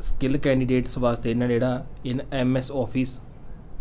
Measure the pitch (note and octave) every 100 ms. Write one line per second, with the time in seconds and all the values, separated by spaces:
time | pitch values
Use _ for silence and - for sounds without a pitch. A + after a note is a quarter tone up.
0 | - - C3 C3+ C#3+ C3 B2+ B2+ A#2 -
1 | B2 A#2 A#2+ A#2 B2 A#2+ B2+ B2 - -
2 | B2+ B2 - C3+ B2+ C3 B2+ C#3 A#2+ C3
3 | B2+ - - - - - - -